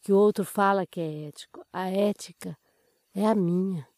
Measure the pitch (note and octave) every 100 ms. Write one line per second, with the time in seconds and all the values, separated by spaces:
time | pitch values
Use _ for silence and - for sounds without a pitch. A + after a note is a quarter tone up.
0 | - G3 G#3 G#3 F#3 - G3 G3 F3+ -
1 | D#3+ D3+ D3+ - - - - F3 F#3 F#3+
2 | G#3 G3+ - - F3+ D#3+ _ _ _ _
3 | _ F#3+ G#3 A3 F3 F3 F#3+ F#3 C3+